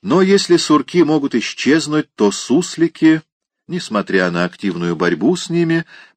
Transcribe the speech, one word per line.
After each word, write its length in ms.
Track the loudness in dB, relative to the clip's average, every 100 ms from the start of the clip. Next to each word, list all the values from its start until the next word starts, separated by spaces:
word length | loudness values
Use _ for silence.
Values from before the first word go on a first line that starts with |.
Но 180 | 0 2
если 360 | 4 2 4 0
сурки 460 | 4 0 2 0
могут 300 | 2 2 0
исчезнуть, 800 | -4 -4 -6 0 0 0 -4 -4
то 180 | 0 0
суслики, 920 | 0 0 0 0 -2 -4 2 2 2 -2 _ _ _ -10
несмотря 600 | -10 -4 -6 -2 0 0
на 160 | -2 -4
активную 500 | -4 -6 -4 -4 -2
борьбу 400 | -2 0 0 -2
с 140 | -2
ними, 360 | -2 0 -2 -4 -18 -20